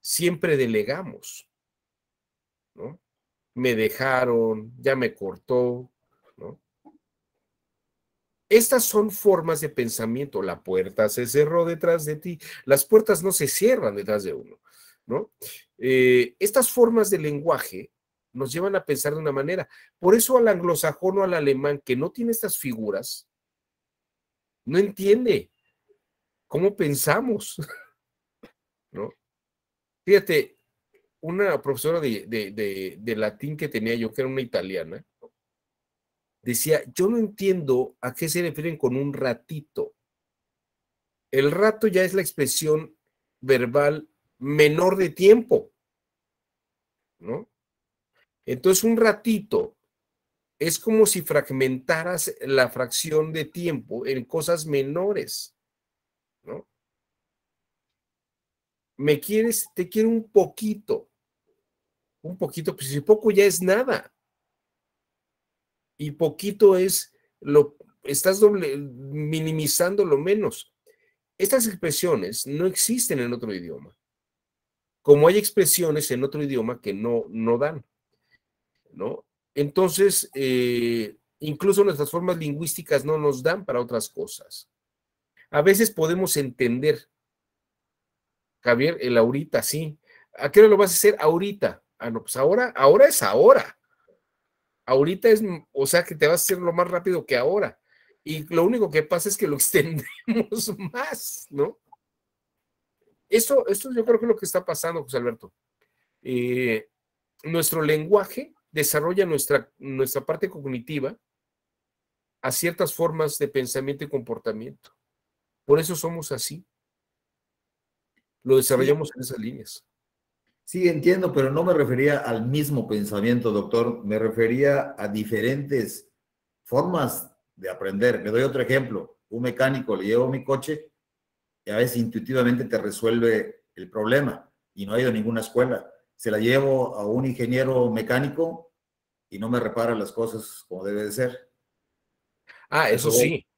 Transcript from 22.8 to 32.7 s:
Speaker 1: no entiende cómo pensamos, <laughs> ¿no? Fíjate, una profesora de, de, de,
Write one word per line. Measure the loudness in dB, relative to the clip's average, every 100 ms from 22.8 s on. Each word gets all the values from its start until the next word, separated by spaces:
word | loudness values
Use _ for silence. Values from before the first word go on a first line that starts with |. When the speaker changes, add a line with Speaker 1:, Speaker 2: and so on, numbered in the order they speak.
| -6 -6 -8 -14 _ _ _ _ _ _ _ _ _ _ _ _ _ _
Speaker 1:
no | -4 0
entiende | 0 -2 2 4 4 0 -2 _ _ _ _ _ _ _ _ _ _
cómo | -2 -2 0
pensamos, | -2 0 0 0 0 -4 -6 -14
<laughs> | -14 -16 -20 _ _ _ _ _ -20 _ _ _ _
¿no? | -12 -12 _ _ _ _ _ _ _ _ _
Fíjate, | 4 4 4 0 0 _ _ _ _ _ _ _
una | -8 -2 0 -2
profesora | -4 -4 -2 -2
de, | -2 -6 -6
de, | -8 -8
de, | -6 -6